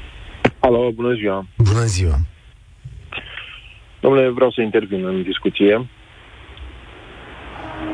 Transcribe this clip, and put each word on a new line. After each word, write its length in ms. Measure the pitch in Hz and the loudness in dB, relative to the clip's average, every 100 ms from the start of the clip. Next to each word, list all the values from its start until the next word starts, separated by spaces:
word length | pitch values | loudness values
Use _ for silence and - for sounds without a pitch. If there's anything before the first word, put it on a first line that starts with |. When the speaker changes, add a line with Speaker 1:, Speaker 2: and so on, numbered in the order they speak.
| - - - - - - | -16 -16 -16 -2 -2 2
Speaker 1:
Alo, 320 | 131 120 123 | 4 4 2
bună 220 | 113 120 | 0 0
ziua! 320 | 120 104 98 95 - | 0 0 -2 -4 2
Speaker 2:
Bună 280 | 107 110 113 | 4 4 2
ziua! 340 | 92 87 71 - - - - - - - - - - - - - - - - - - | 2 2 2 0 -6 -20 -20 -20 -20 -18 -18 -14 -14 -12 -16 -16 -18 -20 -20 -20 -2
Speaker 1:
Domnule, 280 | 135 135 127 | 2 4 4
vreau 220 | 123 127 | 4 2
să 100 | 120 | 2
intervin 440 | 110 110 104 95 92 | 2 2 0 -2 -2
în 180 | 95 | -2
discuție. 680 | 92 92 98 - 101 110 127 - - - - - - - - - - - - - - - - - - - 311 | -2 -2 -2 2 4 4 0 -14 -20 -20 -20 -20 -20 -18 -16 -18 -20 -20 -20 -18 -18 -18 -16 -14 -12 -10 -6